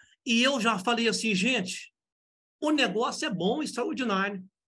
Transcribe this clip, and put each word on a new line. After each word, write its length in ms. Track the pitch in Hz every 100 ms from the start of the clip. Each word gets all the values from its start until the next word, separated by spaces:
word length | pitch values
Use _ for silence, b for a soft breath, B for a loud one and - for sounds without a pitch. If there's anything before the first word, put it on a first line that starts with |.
| b b
e 180 | - 233
eu 180 | 254 277
já 180 | 220 214
falei 300 | 247 233 233
assim, 260 | - 220
"Gente, 580 | 190 220 254 185 - - _ _ _ _ _ _ _
o 100 | 302
negócio 560 | 302 240 196 262 - 302
é 40 |
bom, 320 | 185 175 277
extraordinário." 840 | 302 - 247 247 247 196 196 202 185 _ _